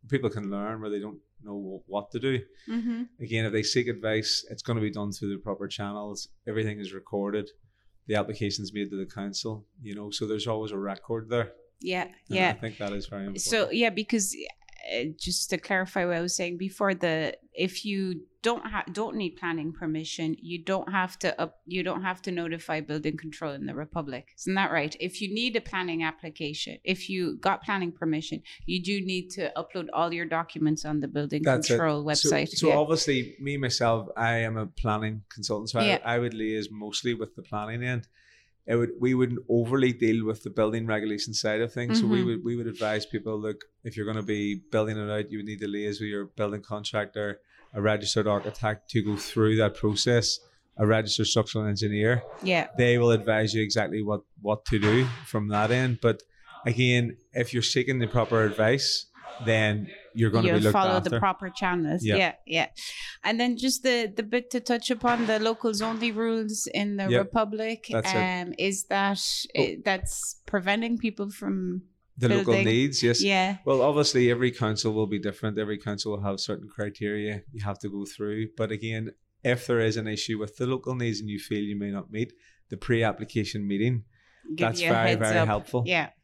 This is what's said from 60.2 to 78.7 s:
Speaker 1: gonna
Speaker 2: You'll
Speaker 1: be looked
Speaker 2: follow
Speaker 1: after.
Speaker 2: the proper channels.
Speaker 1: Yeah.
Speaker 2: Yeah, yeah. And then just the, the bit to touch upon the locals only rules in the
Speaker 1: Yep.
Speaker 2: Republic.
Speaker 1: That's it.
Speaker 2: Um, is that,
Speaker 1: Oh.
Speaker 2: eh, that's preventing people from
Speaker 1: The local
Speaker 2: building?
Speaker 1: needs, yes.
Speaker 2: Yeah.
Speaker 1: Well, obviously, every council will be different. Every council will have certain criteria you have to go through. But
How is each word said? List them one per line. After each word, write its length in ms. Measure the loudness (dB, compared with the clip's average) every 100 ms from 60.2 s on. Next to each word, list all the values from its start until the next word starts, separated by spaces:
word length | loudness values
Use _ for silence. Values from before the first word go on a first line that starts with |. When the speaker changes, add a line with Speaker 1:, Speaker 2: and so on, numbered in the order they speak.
| 4
Speaker 1:
gonna 160 | 6 6
Speaker 2:
You'll 100 | 6
Speaker 1:
be 40 |
looked 80 | 6
Speaker 2:
follow 180 | 6 4 4
Speaker 1:
after. 140 | 2
Speaker 2:
the 100 | 2
proper 300 | 2 0 -6
channels. 560 | -2 0 2 2 0 2
Speaker 1:
Yeah. 100 | 4
Speaker 2:
Yeah, 180 | 4 0 -2
yeah. 200 | 0 0 -4 -12 -10 -12 -4 -2
And 120 | 2
then 200 | 2 2
just 260 | 0 2
the, 280 | 2 2 2 -2
the 80 |
bit 260 | 0 -2 0
to 100 | -6
touch 280 | 0 0 0
upon 360 | 0 2 2 2
the 140 | 2
locals 420 | 2 0 0 0
only 320 | -2 0 -2
rules 540 | 0 0 0 -2 -4 -4
in 220 | -2 -2 0
the 140 | 2
Speaker 1:
Yep. 100 | 2 4
Speaker 2:
Republic. 640 | 2 0 -2 -4 -6 -2
Speaker 1:
That's 220 | -2 2
it. 20 | 2
Speaker 2:
Um, 380 | 2 0 -4 -2
is 280 | -2 -2 -2
that, 340 | 0 2 0 -2 -4 -4 0
Speaker 1:
Oh. 40 |
Speaker 2:
eh, 140 | 0 0
that's 580 | 0 0 -2 -6 -8 -10 -2
preventing 520 | 0 2 2 2 0
people 320 | -2 -2 -6
from 500 | -4 -4 -2 -2 -4 -8 _ _ 0
Speaker 1:
The 120 | 4
local 240 | 4 6
Speaker 2:
building? 120 | 4 6
Speaker 1:
needs, 360 | 4 4 4
yes. 180 | 4 4
Speaker 2:
Yeah. 360 | 4 4 2 0 2
Speaker 1:
Well, 160 | 4
obviously, 500 | 6 4 4 6 6
every 200 | 6 2
council 420 | 2 0 2 2
will 140 | 2 2
be 120 | 0
different. 380 | -2 -4 -4 -2
Every 200 | -2 -4
council 340 | -4 -4 -4
will 80 | -2
have 160 | -2 -2
certain 300 | -4 -6 -8
criteria 720 | -6 -6 -4 -4 -2 -4 -6 -8
you 100 | -6 -6
have 140 | -4
to 100 | -6
go 160 | -6 -8
through. 460 | -6 -4 -4 -6 -4
But 160 | -4